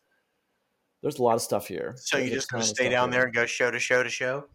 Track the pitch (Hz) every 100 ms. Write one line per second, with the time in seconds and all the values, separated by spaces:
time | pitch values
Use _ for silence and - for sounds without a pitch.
0 | _ _ _ _ _ _ _ _ _ -
1 | 147 139 120 113 - 104 - 90 - 127
2 | - 143 127 131 - 120 113 107 123 123
3 | 123 127 127 117 117 - 123 120 - 127
4 | 120 - 127 139 -